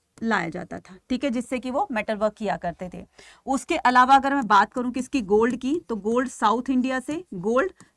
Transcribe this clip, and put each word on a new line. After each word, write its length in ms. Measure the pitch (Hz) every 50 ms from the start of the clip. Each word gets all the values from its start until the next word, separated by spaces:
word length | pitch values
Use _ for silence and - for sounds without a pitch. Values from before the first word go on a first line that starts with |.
| _ _ _ - 220
लाया 260 | 226 214 190 170 165
जाता 300 | 156 175 180 - - 180
था, 180 | - - 185 - _ -
ठीक 140 | 254 247 -
है, 60 | 285
जिससे 280 | 220 247 233 - 262 247
कि 120 | 247 254
वो 180 | 247 294 415 415 254
मेटल 220 | 214 208 - 220
वर्क 180 | 196 214 214 214
किया 240 | - 214 196 170
करते 340 | 175 - 175 165 - 185 180 180
थे। 120 | 175 185 _ _ _ - - - _ -
उसके 300 | - 269 254 - - 339
अलावा 380 | 302 - 247 254 254 254 254 269
अगर 200 | 277 262 277 277
मैं 120 | 285 262
बात 260 | 196 208 196 208 - -
करूं 200 | 262 240 254 247
किसकी, 280 | 262 254 - - 180
गोल्ड 360 | 202 175 208 214 226 247 254
की, 240 | - - 254 302 349 - -
तो 80 | 233
गोल्ड 320 | 202 185 214 233 247 262 247
साउथ 340 | - - 247 208 214 247 254 -
इंडिया 300 | 269 254 247 262 262 254
से, 240 | 254 - 294 339 370 - -
गोल्ड 380 | 180 170 214 233 254 330 381 - _ - _ _